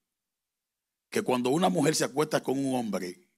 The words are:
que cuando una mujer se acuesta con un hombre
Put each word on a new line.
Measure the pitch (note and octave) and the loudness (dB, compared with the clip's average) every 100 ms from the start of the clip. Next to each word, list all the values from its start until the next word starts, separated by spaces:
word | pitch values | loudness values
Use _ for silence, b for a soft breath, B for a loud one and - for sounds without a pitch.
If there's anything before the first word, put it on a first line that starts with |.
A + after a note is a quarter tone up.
| _ _ _ _ _ _ _ _ _ _ _ | _ _ _ _ _ _ _ _ _ _ _
que | A#2 | -4
cuando | G#2+ B2+ B2 | 0 0 2
una | D3 F#3 | 2 2
mujer | F3 D3 | 2 2
se | D#3 | 2
acuesta | C3 B2+ D3+ D3+ | -2 -2 0 0
con | - C3+ | -2 -2
un | C3+ | 0
hombre | B2+ A2+ F#2 F2+ F2+ _ | -2 -2 -4 -6 -10 _